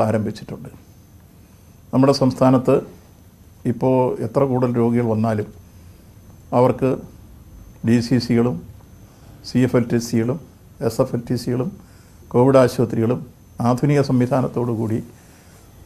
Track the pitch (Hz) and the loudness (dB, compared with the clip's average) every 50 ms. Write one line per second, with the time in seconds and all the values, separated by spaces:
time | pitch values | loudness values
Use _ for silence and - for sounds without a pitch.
0 | 110 110 110 107 104 - - - - - - - - - - - - - - - | 2 2 0 -2 -2 -4 -8 -10 -14 -14 -14 -14 -14 -18 -20 -20 -20 -20 -20 -20
1 | - - - - - - - - - - - - - - - - - - - 127 | -20 -20 -20 -20 -20 -20 -20 -20 -20 -20 -20 -20 -20 -20 -20 -20 -12 -4 0 2
2 | 135 139 131 - 135 127 127 - 170 160 160 - - 127 135 - - - - - | 2 2 2 2 0 0 2 2 2 4 4 4 2 2 0 0 0 -6 -16 -20
3 | - - - - - - - - - - - - - 127 117 - - 131 131 127 | -20 -20 -20 -20 -20 -20 -20 -20 -20 -20 -20 -8 -6 -6 -4 -2 0 0 2 2
4 | 127 123 - - 123 113 - 143 139 135 123 123 127 123 120 120 117 120 117 120 | 2 0 -2 -4 -6 -4 0 0 0 2 2 0 0 0 0 0 0 2 2 0
5 | 120 113 107 107 110 113 110 104 95 - - - - - - - - - - - | 0 0 0 0 0 0 -2 -2 -4 -8 -12 -20 -20 -20 -20 -20 -20 -20 -20 -20
6 | - - - - - - - - - - - 123 127 127 123 - 135 127 - - | -20 -20 -20 -20 -20 -20 -20 -20 -12 -2 2 4 4 4 2 0 -2 -2 -2 -4
7 | - - - - - - - - - - - - - - - - - 113 117 123 | -8 -16 -20 -20 -20 -20 -20 -20 -20 -20 -20 -20 -20 -20 -16 -6 0 2 2 2
8 | 113 - 135 120 - - 120 117 117 123 - 175 - - - - - - - - | 2 0 0 0 0 0 0 2 2 0 -2 -6 -10 -16 -20 -20 -20 -20 -20 -20
9 | - - - - - - - - - - - 123 127 127 - 123 117 - 123 117 | -20 -20 -20 -20 -20 -20 -20 -20 -16 -4 0 0 0 2 2 0 0 0 -2 -4
10 | 117 - - 113 113 123 147 165 - - - - - - - - 139 113 - - | -2 -2 -2 -2 -2 -2 -4 -6 -10 -16 -20 -20 -20 -20 -14 -6 -6 -4 -2 0
11 | 131 - - 117 - - 131 120 - 131 123 127 135 190 - - - - - - | -2 -2 -2 -8 -6 -6 -6 -6 -4 -4 -4 -4 -4 -6 -8 -12 -20 -20 -20 -20
12 | - - - - - - - 120 127 135 131 131 127 120 - - 120 104 - 117 | -20 -20 -20 -20 -16 -2 2 4 4 6 6 6 6 4 2 -2 -2 -2 0 -2
13 | 113 117 127 123 - - - - - - - - 120 120 123 120 - 143 147 143 | 0 0 -2 -4 -6 -12 -20 -20 -20 -20 -10 -2 0 0 0 2 2 2 2 2
14 | 139 143 135 123 123 120 143 131 127 139 - 139 120 120 117 107 117 104 110 - | 2 2 2 0 2 2 0 -2 -2 -2 -4 -4 -4 -4 -4 -4 -4 -4 -4 -6
15 | - - - - - - - - - - - - - - - - - | -6 -10 -18 -20 -20 -20 -20 -20 -20 -20 -20 -20 -20 -20 -20 -20 -8